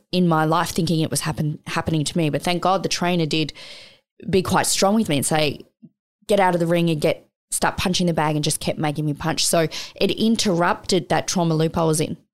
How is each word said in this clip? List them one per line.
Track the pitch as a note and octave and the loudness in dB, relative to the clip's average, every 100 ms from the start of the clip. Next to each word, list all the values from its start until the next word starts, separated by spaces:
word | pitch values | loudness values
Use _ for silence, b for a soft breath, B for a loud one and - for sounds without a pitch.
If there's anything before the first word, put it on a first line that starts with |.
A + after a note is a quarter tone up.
| _ | _
in | F3+ F3+ | 0 2
my | D#3+ D#3 | 2 2
life, | D#3+ E3+ | 2 0
thinking | - E3 D#3+ | -2 0 0
it | D#3 | 0
was | C#3+ | -2
happen-, | D#3+ D#3 D#3 D3+ - | -4 -2 -4 -4 -6
happening | E3+ E3+ D#3+ C#3+ | -4 -2 -2 0
to | F3+ | 0
me. | D#3 | 0
But | C#3+ | 0
thank | - F3 | -2 0
God | F3+ F#3+ | 2 0
the | E3+ | 0
trainer | - F3 F3+ D#3+ | -2 0 0 0
did | D#3+ D#3 - B B B B B - - | 0 -2 -6 B B B B B -16 -2
be | F#3 | 0
quite | F#3 F3+ - | 2 2 2
strong | - G3 A3 | 2 2 2
with | G#3+ | 2
me | C#3+ | 0
and | A#2+ | 0
say, | D#3 D3+ - - _ - _ _ _ - | 0 0 -2 -12 _ -20 _ _ _ 0
"Get | G3+ | 4
out | F#3 | 4
of | F3 | 2
the | E3 | 2
ring | F3 E3+ | 2 2
and | D#3 | 2
get, | D#3+ - - _ _ | 0 -2 -6 _ _
start | - E3 - | -2 -2 0
punching | G3 F3 F3 | -2 0 0
the | |
bag," | E3 D#3 D3+ | 0 0 0
and | |
just | D3+ D3 | -2 -2
kept | - - | -4 -4
making | D#3 D3 D3+ | -4 -2 -4
me | |
punch. | C#3+ D#3+ - - | -4 -4 -2 0
So | E3+ D#3 B B B | 2 0 B B B
it | G3 | -2
interrupted | - A3 A3+ A3 E3+ F3 G#3 - F#3+ E3+ | 0 0 2 0 2 0 -2 -2 -2 0
that | D#3 - | -2 -2
trauma | F#3+ E3+ D#3+ | 0 0 2
loop | D#3+ E3+ | 0 0
I | |
was | D#3+ D3+ | 0 0
in. | D#3 E3+ _ | -2 -6 _